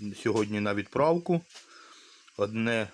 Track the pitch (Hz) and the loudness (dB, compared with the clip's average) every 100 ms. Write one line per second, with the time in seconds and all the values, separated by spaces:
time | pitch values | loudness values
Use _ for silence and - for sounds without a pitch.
0 | 104 95 113 107 107 104 104 101 98 123 | -10 -4 0 2 0 0 0 -2 -2 0
1 | 151 175 175 170 - - - - - - | 2 2 2 -2 -2 -18 -20 -20 -20 -20
2 | - - - - 104 110 113 113 104 | -20 -20 -20 -6 -4 0 0 0 -2